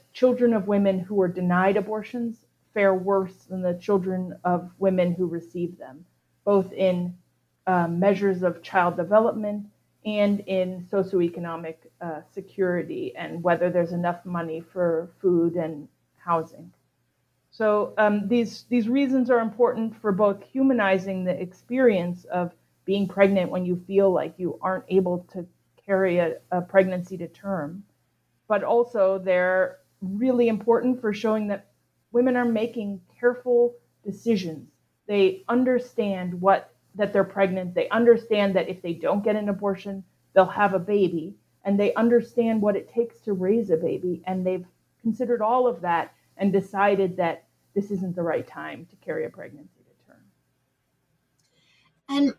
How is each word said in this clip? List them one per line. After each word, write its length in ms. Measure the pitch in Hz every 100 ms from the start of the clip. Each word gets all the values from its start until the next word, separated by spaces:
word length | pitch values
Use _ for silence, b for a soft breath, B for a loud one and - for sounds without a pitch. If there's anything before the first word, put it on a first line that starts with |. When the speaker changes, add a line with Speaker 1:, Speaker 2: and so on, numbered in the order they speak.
| _
Speaker 1:
children 420 | - 254 247 240
of 140 | 220 190
women 320 | 202 196 190
who 160 | 180 202
were 140 | 180
denied 480 | 180 180 180 190 208
abortions 680 | 202 214 208 247 233 226 _ _ _
fare 200 | 214 196
worse 520 | 185 185 196 185 - -
than 120 | 185
the 140 | 180 175
children 600 | - 196 185 185 180 -
of 280 | 180 175 175 -
women 340 | 190 185 175
who 120 | 175 175
received 520 | 170 170 180 175 -
them, 240 | 131 139 - _ _ _
both 300 | - 202 180
in, 420 | - 190 180 175 - _ _ _ _ -
um, 320 | 180 170 170
measures 440 | 196 196 202 180
of 180 | 180 165
child 360 | - 190 175 -
development 680 | 185 214 226 220 208 208 208 _ _ _ 214
and 360 | 208 202 202 -
in 380 | 190 185 185 -
socioeconomic, 840 | 202 185 185 170 175 170 165 165 160 - _
uh, 180 | 175 151 -
security 840 | 202 190 - 180 175 - 143 - -
and 260 | 156 165
whether 280 | 175 165 180
there's 240 | 175 170
enough 320 | 175 175 170 185
money 340 | 175 170 160
for 500 | - 185 175 160 180 _
food 320 | 190 175 170
and 340 | 165 160 151 - _ _ _
housing. 560 | 175 170 160 - 175 _ _ _ _ _ _ _ _
So, 420 | - 220 208 202 -
um, 300 | 208 208 196
these, 380 | 240 220 - -
these 200 | 247 220
reasons 400 | 262 277 262 240
are 100 | 240
important 560 | 226 214 233 226 226 -
for 100 | 214
both 320 | 190 208 196
humanizing 800 | - 262 269 240 196 190 196 190
the 160 | 180 -
experience 840 | 180 - - 247 247 190 175 175 -
of 260 | 180 175 - _ _
being 240 | - 202 185
pregnant 420 | 196 196 196 180
when 160 | 180 180
you 160 | 180 185
feel 240 | 196 196
like 220 | 175 165 -
you 220 | 175 -
aren't 220 | 180 185 -
able 360 | 185 180 175 -
to 140 | 185 175 _ _ _ -
carry 320 | 190 190 175
a, 200 | 165 - -
a 100 | 180
pregnancy 560 | 180 196 190 180 180 185
to 100 | 170
term, 560 | - 202 185 147 185 - _ _ _ _ _ -
but 160 | 208
also 560 | 156 233 240 226 190 190
they're 580 | 185 180 185 185 185 - _ _
really 460 | 190 202 262 247 233
important 520 | 220 233 233 247 254
for 140 | 214
showing 340 | 208 226 214 208
that 200 | 196 - _ _ _ _
women 240 | 240 254 247
are 100 | 240
making 560 | 220 226 240 202 190 - _
careful 540 | 247 247 254 240 240 - _ _ 208
decisions. 640 | 190 226 208 175 156 - _ _ _ -
They 360 | 202 190 190 -
understand 880 | 240 254 247 247 - 202 185 180 180
what, 340 | 190 190 - _ _ 190
that 160 | 202
they're 120 | 202
pregnant. 500 | 196 196 196 185 180
They 160 | 175 165
understand 640 | 220 233 226 226 208 202 185
that 140 | -
if 120 | 185
they 120 | 175
don't 300 | 165 - 202
get 120 | 208 214
an 140 | 208
abortion, 540 | 196 202 190 202 196 - _ _
they'll 120 | 190 185
have 280 | 190 202
a 60 | 190
baby, 560 | 180 208 180 170 165 - _ _ 202
and 120 | 202
they 160 | 202 -
understand 640 | 233 240 233 - 226 220
what 140 | 208 196
it 180 | -
takes 260 | 233 233 -
to 120 | -
raise 380 | 190 185 233 202
a 60 | 160
baby. 440 | 170 - 180 165 -
And 200 | 185 185
they've 200 | 185 180 _ _ _
considered 400 | 226 220 240 240
all 260 | 214 254 247
of 140 | 185
that 320 | 175 170 - _ _ -
and 160 | 196
decided 640 | 190 190 196 202 196 190 185
that 280 | 170 - _ _ _
this 180 | 202 196
isn't 240 | 196 185 180
the 60 |
right 260 | 170 160 -
time 380 | 156 156 147 175
to 60 | _
carry 280 | - 156 147
a 40 |
pregnancy 500 | - - 151 156 _
to 280 | _ _ _
term. 140 | _ 202 _ _ _ _ _ _ _ _ _ _ _ _ _ _ _ _ _ -
Speaker 2:
And 260 | 277 277